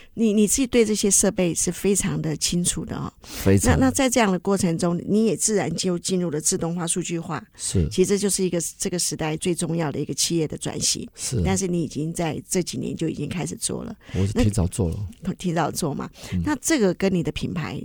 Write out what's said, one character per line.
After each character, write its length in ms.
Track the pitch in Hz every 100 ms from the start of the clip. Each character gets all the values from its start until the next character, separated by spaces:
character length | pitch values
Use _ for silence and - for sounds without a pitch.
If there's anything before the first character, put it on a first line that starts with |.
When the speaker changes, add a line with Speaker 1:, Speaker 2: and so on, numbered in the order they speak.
| -
Speaker 1:
你， 180 | - 226
你 140 | 214 202
自 80 |
己 120 | - 254
对 160 | 240
这 100 | 214
些 160 | 208 196
设 220 | - 196
备 200 | - 175
是 200 | 160 180
非 240 | - 190 196
常 260 | 196 156
的 140 | 160 147
清 260 | - 175
楚 220 | 175 -
的 100 | - -
哦。 160 | - _
Speaker 2:
非 360 | - - - 196
常。 140 | 220
Speaker 1:
那， 140 | 247 262
那 40 |
在 180 | 262 262
这 120 | 254
样 100 | 202
的 80 | 180
过 180 | 196 196
程 220 | 180 165
中， 180 | 175 175
你 220 | - 208 220
也 100 | 147
自 200 | - 202
然 120 | 147
就 240 | 165 185 175
进 220 | - 185
入 100 | 175
了 100 | 147
自 160 | - 185
动 200 | 165 175
化、 100 | 165
数 160 | 180
据 160 | 175 170
化。 260 | 175 151 - -
Speaker 2:
是。 320 | - - 76
Speaker 1:
其 160 | -
实 20 | 185
这 100 | 196
就 140 | 202
是 140 | -
一 40 | 185
个， 120 | 170 - -
这 100 | 196
个 80 | 175
时 200 | - 151
代 200 | 156 156
最 160 | 185
重 240 | 165 170 165
要 140 | 147
的 80 | 135
一 60 |
个 100 | 143
企 220 | 139 - 170
业 100 | 147
的 100 | -
转 240 | - -
型。 280 | - - - -
Speaker 2:
是。 260 | - 127
Speaker 1:
但 140 | 170 190
是 80 | 185
你 160 | 175
已 60 | 151
经 240 | 135 160
在 280 | 165 160 - -
这 140 | 185
几 160 | 165 -
年 160 | -
就 140 | - 160
已 60 |
经 140 | - 170
开 160 | 175
始 120 | 156 -
做 260 | - -
了。 140 | - - -
Speaker 2:
我 100 | 90
是 80 | 98
提 140 | 190 107
早 160 | - 85
做 200 | - 85
了。 60 | 101 98 -
Speaker 1:
那， 120 | 180
提 180 | - 180
早 200 | 165 147
做 200 | 139 156
嘛。 160 | - 127 - -
Speaker 2:
嗯。 80 | 90
Speaker 1:
那 100 | 170 202
这 180 | - 302
个 160 | 190
跟 180 | 165 196
你 80 | 180
的 120 | -
品 200 | - -
牌 300 | 175 95 113